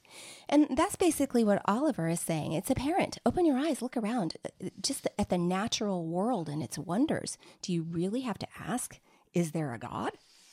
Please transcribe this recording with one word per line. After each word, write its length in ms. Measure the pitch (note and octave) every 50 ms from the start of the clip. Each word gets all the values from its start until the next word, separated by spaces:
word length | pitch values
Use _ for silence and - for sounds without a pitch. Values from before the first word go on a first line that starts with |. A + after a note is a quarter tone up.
| _ - - - - - - - - -
And 260 | C#4 D4 D4+ - C4
that's 200 | C4 E4 G#4 -
basically 460 | - G4 E4+ - - C#4 - - A#3+ A3+
what 180 | G#3 G3+ F#3+ -
Oliver 420 | - G3+ A#3+ D4+ D#4 A#3 - E3 E3
is 120 | E3+ F3
saying. 320 | - - E3 D#3 D#3+ E3+
It's 160 | D#3+ E3+ - -
apparent. 480 | C4 - B3 D4 F4 G4 - - - - -
Open 220 | A#3+ - F4+ F4
your 100 | D#4+ C4
eyes, 240 | B3 D4 E4 C4+ -
look 160 | A3+ B3+ -
around, 400 | B3+ A3 G3+ A#3+ B3+ F3+ D#3 - - -
uh, 240 | - - - F#3+ - - -
just 220 | - - C4+ - -
the, 160 | - - -
at 100 | G3+ -
the 80 | F#3+ F3
natural 640 | E3+ F3 F#3 F#3+ G#3 A#3+ - - A3 G3+ F#3+ F3+ E3
world 420 | D#3+ E3+ F3+ G3 A#3+ B3+ F#3+ D#3+ -
and 120 | D3 D3+
its 160 | D#3+ - - -
wonders. 600 | C3 - F3 G#3+ C#4+ D#4+ G3 - - - - - - - - _
Do 100 | - -
you 100 | F3 E3
really 380 | D#3+ E3 E3+ E3 F3 G3 G#3+ C4
have 160 | C4 A#3+ - -
to 100 | - - - -
ask, 400 | D3+ - A3+ B3 - - - - _ _ _ _ _ _
"Is 200 | - F3 F3 D#3
there 200 | - E3 D#3 C3+
a 60 | A#2 A2+
God?" 340 | - A2+ - - - - - - _ - - - - -